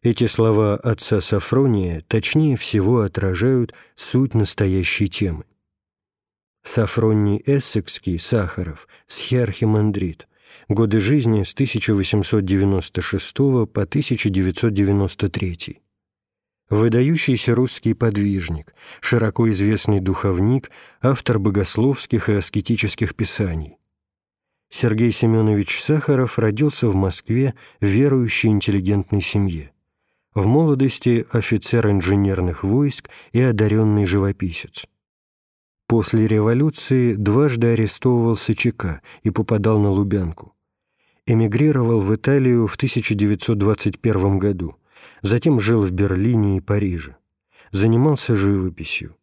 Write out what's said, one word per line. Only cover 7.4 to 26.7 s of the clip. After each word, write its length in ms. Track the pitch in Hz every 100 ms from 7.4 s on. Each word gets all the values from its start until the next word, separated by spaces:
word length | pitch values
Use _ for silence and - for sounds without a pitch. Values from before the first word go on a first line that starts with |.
Эссекский, 720 | - 139 - 110 - - - 85
Сахаров, 680 | - 117 90 - 85 76 - _ _
схиархимандрит. 1200 | - - 123 113 95 110 107 104 101 92 78 - _ _ - -
Годы 320 | 104 113 110
жизни 420 | 101 147 117 107
с 120 | 95
тысяча 380 | - 135 107 -
восемьсот 520 | 101 92 107 98 107
девяносто 580 | 95 98 98 95 - -
шестого 640 | - 95 - - 139 127 107
по 180 | -
тысяча 460 | 95 147 - 120 107
девятьсот 440 | 95 92 90 117
девяносто 540 | 101 98 101 98 - 101
третий. 520 | - 92 85 - - _ _ _ _ _ _ _ _ _
Выдающийся 840 | 104 117 117 135 160 - 120 -
русский 420 | 117 127 - 113
подвижник, 840 | 110 117 104 101 95 82 80 - _ - -
широко 500 | - 120 107 - 113
известный 480 | 98 101 107 - 101
духовник, 720 | 92 95 101 90 104 135 - - - _
автор 380 | 127 131 - 113
богословских 880 | 101 101 95 - 127 135 - 113 -
и 60 |
аскетических 840 | 101 - 107 98 113 101 - 110 -
писаний. 640 | 107 - 98 80 73 - _ _ _ _ _ _ _ _ _
Сергей 420 | - 120 110 117
Семенович 680 | - 117 113 107 104 95 -
Сахаров 560 | - 151 147 135 123 -
родился 480 | 110 104 151